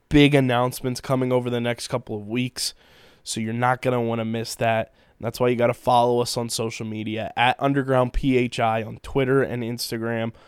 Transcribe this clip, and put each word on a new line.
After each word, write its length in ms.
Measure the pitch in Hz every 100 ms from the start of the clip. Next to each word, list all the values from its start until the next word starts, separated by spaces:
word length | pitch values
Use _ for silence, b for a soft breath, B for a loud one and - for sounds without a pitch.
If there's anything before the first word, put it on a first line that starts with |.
| -
big 260 | 147 143
announcements 680 | 143 127 120 123 - 131 123
coming 320 | - 131 127
over 160 | 127 123
the 120 | 120
next 280 | 120 117 -
couple 260 | 127 - 107
of 140 | 104
weeks, 440 | 120 123 - - - b b b b
so 180 | - -
you're 100 | 110
not 300 | 117 123 127
gonna 200 | 127 123
wanna 240 | 117 113 110
miss 300 | 113 113 -
that. 380 | 117 113 113 b b b
And 80 | 113
that's 120 | -
why 80 | 123
you 80 | 120
gotta 200 | 120 120
follow 440 | - 120 120 120
us 160 | 117 -
on 140 | 117
social 360 | - 113 - 110
media 460 | 107 110 107 104 -
at 180 | 120 -
Underground 520 | 139 139 131 131 123
P 220 | - 143 127
H 240 | 123 -
I 220 | 117 113
on 140 | 110 117
Twitter 440 | - 139 127 135
and 220 | 90 123
Instagram. 680 | 117 120 - 117 113 113 113 -